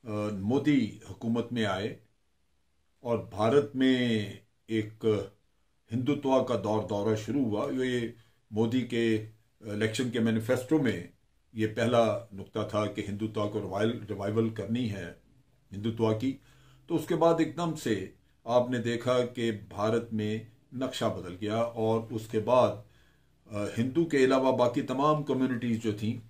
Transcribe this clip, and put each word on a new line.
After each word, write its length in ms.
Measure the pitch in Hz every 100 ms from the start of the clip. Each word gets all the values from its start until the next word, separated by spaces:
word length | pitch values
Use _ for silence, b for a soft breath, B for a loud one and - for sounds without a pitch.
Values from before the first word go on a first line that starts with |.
अ, 60 | - 104 107
मोदी 680 | 104 98 135 143 139 107 - -
हुकूमत 400 | 92 117 117 113
में 120 | 120
आए 320 | 107 92 110 - _ _ _ _ _ _ _ _ _ _
और 260 | 120 113 -
भारत 400 | 92 110 143 143 131
में 460 | 131 127 123 110 98 - _ _ _
एक 580 | 110 110 - 113 104 - _ _ _ _ _ _
हिंदुत्व 500 | 117 123 143 135 131
का 140 | 117 110
दौर 280 | 101 107
दौरा 300 | 104 101 104
शुरू 300 | 107 - 135
हुआ, 260 | 123 104 135
ये 440 | 131 127 123 113 - b b _
मोदी 280 | 107 117 127
के 360 | 117 117 117 107 107 - _ _ 110
इलेक्शन 440 | 104 110 110 123
के 100 | 117
मैनिफेस्टो 580 | 113 113 110 127 - 156
में 340 | 131 90 85 _ _ _ _
ये 120 | 113 107
पहला 640 | 110 - 123 110 104 -
नुक्ता 340 | 95 95 113 104
था 180 | 104 104
कि 160 | 104
हिंदुत्व 460 | 101 101 110 110 104
को 120 | 107
रिवाइल-, 480 | 98 95 113 120 110
रिवाइवल 420 | 98 98 107 113
करनी 360 | 110 98 117 120
है 340 | 101 85 - _ _ _ _ _
हिंदुत्व 400 | 95 110 113 113
की। 280 | 110 127 135 b b b b -
तो 60 |
उसके 200 | 165 -
बाद 260 | 165 165 165
एकदम 340 | 156 127 170
से 400 | 156 127 101 95 - _ _ 120
आपने 320 | 123 123 127
देखा 420 | 117 117 127 127
कि 320 | 120 - 117
भारत 560 | 104 - 98 107 120 110
में 400 | 110 107 110 110 _ _
नक्शा 340 | 123 131 - 113
बदल 260 | 92 90
गया 280 | 90 104 110
और 460 | 117 117 110 113 110
उसके 260 | 113 - 110
बाद, 460 | 104 123 113 - - b b b b b _
अ, 140 | 104 104 110
हिंदू 280 | 123 131
के 200 | 165 143
अलावा 260 | 131 131 131
बाकी 320 | 117 123 147
तमाम 400 | 123 131 147 151
कम्युनिटीज 600 | 139 131 127 120 120 110
जो 100 | 113
थीं 280 | 104 110 117